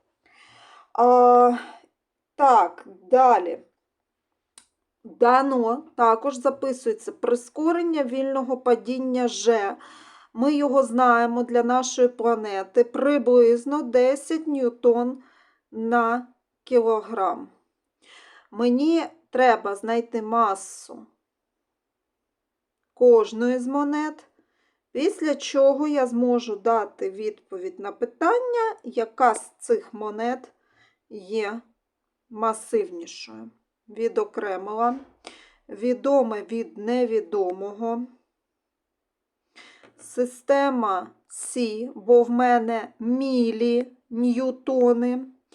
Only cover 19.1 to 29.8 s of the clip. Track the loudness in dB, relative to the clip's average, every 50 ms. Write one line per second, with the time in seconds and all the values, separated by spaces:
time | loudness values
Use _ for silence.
19.1 | -10 _ _ _ -2 2 4 4 4 2 0 -6 -8 -8 -6 -4 -4 -4 -4 -4
20.1 | -8 -8 -8 -4 0 0 2 0 0 -4 -8 -16 -18 -20 -20 -20 -20 -20 -20 _
21.1 | _ _ _ _ _ _ _ _ _ _ _ _ _ _ _ _ _ _ _ _
22.1 | _ _ _ _ _ _ _ _ _ _ _ _ _ _ _ _ _ _ 6 8
23.1 | 8 8 6 2 -2 -4 -2 -2 -2 -2 -4 -4 -2 -2 -2 -2 -2 -4 -4 -6
24.1 | -8 -12 -20 _ _ _ _ _ _ _ _ _ _ _ _ _ _ -2 -2 -2
25.1 | -2 -2 -2 -4 -4 -4 -6 -4 0 4 4 4 4 2 0 -2 0 -2 -2 -2
26.1 | -2 -2 0 0 0 0 -2 -4 -10 -4 -2 0 0 0 -2 -4 -8 -8 -8 -8
27.1 | -8 -8 -8 -8 -8 -10 _ _ -14 -12 -12 -12 -12 -12 -12 -14 -8 -8 -8 -10
28.1 | -6 _ -2 0 0 0 -2 -4 -4 -4 -4 -4 -6 -8 _ -10 -6 -6 -6 -6
29.1 | -4 0 0 0 0 -2 -8 -16 _ _ -4 -4 -4 -4